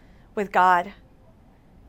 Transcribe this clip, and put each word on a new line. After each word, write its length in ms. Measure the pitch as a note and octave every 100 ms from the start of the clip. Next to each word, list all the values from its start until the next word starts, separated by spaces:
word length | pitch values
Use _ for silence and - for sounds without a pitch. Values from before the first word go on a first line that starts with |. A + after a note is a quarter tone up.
| - - -
with 180 | - F#3+
God, 420 | G3+ F#3 F3 G3 - - _ _ _ _ _ _ -